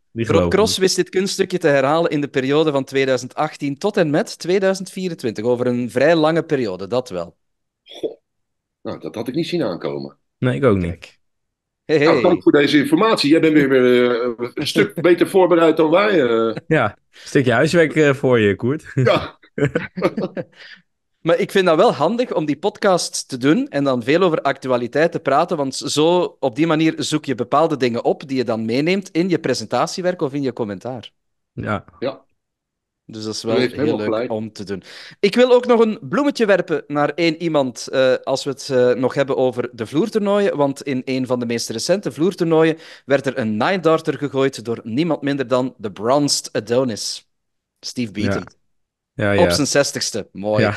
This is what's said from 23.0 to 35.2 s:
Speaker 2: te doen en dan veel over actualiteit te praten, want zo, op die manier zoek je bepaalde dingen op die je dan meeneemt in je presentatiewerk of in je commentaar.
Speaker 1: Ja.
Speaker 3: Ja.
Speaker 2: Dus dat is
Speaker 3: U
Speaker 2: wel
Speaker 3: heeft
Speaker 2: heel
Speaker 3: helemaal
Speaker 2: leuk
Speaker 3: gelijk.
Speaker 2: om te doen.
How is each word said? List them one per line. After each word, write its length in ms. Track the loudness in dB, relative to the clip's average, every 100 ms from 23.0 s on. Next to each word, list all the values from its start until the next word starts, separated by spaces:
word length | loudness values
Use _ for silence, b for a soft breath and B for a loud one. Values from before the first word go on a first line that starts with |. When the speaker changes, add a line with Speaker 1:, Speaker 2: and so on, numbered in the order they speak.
| 0 -8 -10
Speaker 2:
te 80 | -2
doen 320 | 2 2 0
en 160 | -2
dan 180 | 0 -2
veel 180 | 2 2
over 180 | 2 0
actualiteit 680 | -2 -4 -2 -2 -2 0 0
te 80 | 0
praten, 360 | 0 0 0 -2
want 180 | -4
zo, 640 | -6 -6 0 2 2 0 -2
op 160 | -4 0
die 100 | 0
manier 280 | 2 2 0
zoek 260 | -4 -4
je 100 | -4
bepaalde 420 | -4 0 2 2 2
dingen 280 | -2 0
op 240 | -2 -4 -4
die 80 | -4
je 80 |
dan 200 | -2 -2
meeneemt 460 | -2 -2 0 -2 -4
in 180 | -2 0
je 100 | 0
presentatiewerk 840 | 0 -4 -2 -2 -2 -4 -4 -2
of 100 | -4
in 100 | -4
je 100 | -6
commentaar. 600 | -4 -6 -8 -10 -12 -14 _ _ _ _
Speaker 1:
Ja. 320 | -12 -6 -6 -8 -10
Speaker 3:
Ja. 260 | -10 -10 _ _ _ _ _ _ _ _
Speaker 2:
Dus 200 | -20 -12
dat 100 | -10
is 100 | -8
Speaker 3:
U 20 | -2
Speaker 2:
wel 80 | 0
Speaker 3:
heeft 160 | 0
Speaker 2:
heel 80 | -2
Speaker 3:
helemaal 140 | -2 -2
Speaker 2:
leuk 100 | -2
Speaker 3:
gelijk. 160 | -2 -4
Speaker 2:
om 220 | -6 -8
te 120 | -12
doen. 180 | -10 -10 -10 B B B